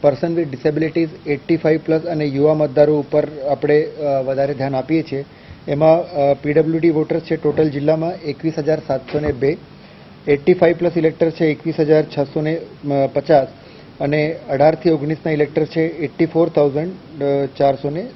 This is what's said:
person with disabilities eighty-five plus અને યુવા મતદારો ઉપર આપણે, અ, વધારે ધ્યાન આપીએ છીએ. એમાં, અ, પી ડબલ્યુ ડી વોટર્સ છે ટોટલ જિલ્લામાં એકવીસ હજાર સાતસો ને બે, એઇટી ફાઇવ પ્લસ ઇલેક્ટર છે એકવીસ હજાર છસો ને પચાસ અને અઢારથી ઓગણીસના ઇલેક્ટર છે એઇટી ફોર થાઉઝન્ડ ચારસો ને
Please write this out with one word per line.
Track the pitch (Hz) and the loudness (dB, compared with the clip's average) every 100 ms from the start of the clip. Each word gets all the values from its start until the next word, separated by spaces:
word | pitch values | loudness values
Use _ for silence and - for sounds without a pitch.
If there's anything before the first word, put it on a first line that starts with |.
person | 143 131 170 | 2 0 -2
with | 170 160 | -2 -4
disabilities | 127 156 151 160 165 160 - 160 | -2 -2 0 -2 -2 -2 -6 -6
eighty-five | 143 - 165 165 160 151 | -6 -2 0 2 0 0
plus | 160 165 | -2 0
અને | 156 | -2
યુવા | 147 135 147 | -2 2 2
મતદારો | 156 147 131 147 151 | 2 0 4 4 4
ઉપર | 139 151 147 151 139 | 2 0 -2 -6 -4
આપણે, | 139 147 151 | -2 2 2
અ, | 156 151 147 139 | 2 -4 -2 -2
વધારે | 131 135 139 | -2 -2 -2
ધ્યાન | 135 135 | -2 -4
આપીએ | 135 131 160 | -4 -2 -2
છીએ. | 151 139 143 - - - - | -2 -8 -8 -16 -20 -16 -6
એમાં, | 143 156 165 175 | 2 4 4 2
અ, | 151 139 | 0 2
પી | 139 147 | 2 2
ડબલ્યુ | 147 156 165 | 2 2 2
ડી | 165 | 2
વોટર્સ | 156 156 165 | 2 0 -4
છે | - 160 | -2 -2
ટોટલ | 151 143 160 | 0 2 0
જિલ્લામાં | 139 147 160 165 | 0 0 0 -2
એકવીસ | 180 160 139 160 156 | -6 -8 -4 -4 -4
હજાર | 147 156 - | -2 -2 -2
સાતસો | 131 131 143 | -6 -4 -4
ને | 147 | -4
બે, | 127 135 160 - - - - - - - | 0 -2 -2 -10 -20 -20 -20 -20 -12 -2
એઇટી | 143 - | 0 2
ફાઇવ | 180 170 165 | 4 4 4
પ્લસ | 175 170 | 0 0
ઇલેક્ટર | 160 156 165 | 0 0 -2
છે | 160 | 2
એકવીસ | 165 147 165 156 | -2 0 -4 -2
હજાર | 151 156 151 - | 2 2 2 -4
છસો | 139 160 | -4 -2
ને | 151 165 117 - 143 139 135 | -4 -4 -8 -12 -4 0 0
પચાસ | 143 135 151 131 - - - - - | -2 2 2 2 -8 -20 -20 -20 -6
અને | 143 151 151 160 - | -2 0 -2 -4 -6
અઢારથી | 139 151 160 175 | 2 4 4 2
ઓગણીસના | 156 147 156 170 | 0 0 -4 -2
ઇલેક્ટર | 151 143 156 | 0 0 0
છે | 151 170 | -2 0
એઇટી | 160 165 147 - 165 | -2 -2 -8 -4 -2
ફોર | 165 170 | 2 2
થાઉઝન્ડ | 160 147 135 170 185 - 160 143 139 135 - | 2 2 0 -6 -8 -16 -6 -2 -2 -2 0
ચારસો | 139 131 143 | 0 2 -4
ને | 151 240 | -6 -10